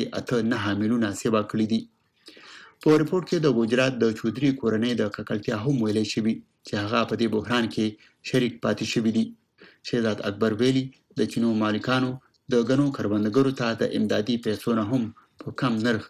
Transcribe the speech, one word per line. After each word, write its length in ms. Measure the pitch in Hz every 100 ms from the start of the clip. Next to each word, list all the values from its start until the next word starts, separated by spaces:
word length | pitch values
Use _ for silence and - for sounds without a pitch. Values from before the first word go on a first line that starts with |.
| -
اته 220 | 101 - 120
نه 320 | 113 113 104
میلیونه 360 | 98 107 120 104
سیوا 300 | 98 120 110
کړي 260 | 107 107 107
دي. 140 | 113 - _ _ _ - - - - - -
په 120 | 151 151
رپورت 280 | 151 185 185
کې 120 | 180
د 80 | 151
ګجرات 400 | 117 110 123 131 120
د 100 | 113
چودري 380 | 107 113 107 139
کورنۍ 400 | 131 113 107 120
د 100 | 113 107
ککړتیا 460 | - 107 110 - 110
هم 200 | 127 135
ویلې 280 | 107 107 107
شوي 240 | - 110 - - _
چې 120 | - 107
هغه 240 | 101 117
په 120 | 110 113
دې 120 | 113
بحران 380 | 107 104 120 113
کې 160 | - 107 - _ _ -
شریک 280 | 131 120 -
پاتې 240 | 110 104 110
شوي 260 | 120 113
دي. 140 | 110 110 - _ _ - _
شهزاد 360 | - 120 113 101
اکبر 300 | 104 101 113
ویلي 320 | 107 127 131 131 - _
د 80 | - 110
چینو 240 | 117 117
مالکانو 580 | 107 107 107 127 127 127 127 _ _ -
د 60 | 120
ګنو 240 | 117 135 143
کروندګرو 600 | - 107 104 107 123 135
ته 160 | 131 117
د 100 | 113 110 110
امدادي 400 | 107 107 107 117
پیسو 340 | 113 101 120
نه 100 | 113
هم 200 | 104 127 107 - _ -
په 100 | -
کم 220 | - 131 110
نرخ 260 | 120 107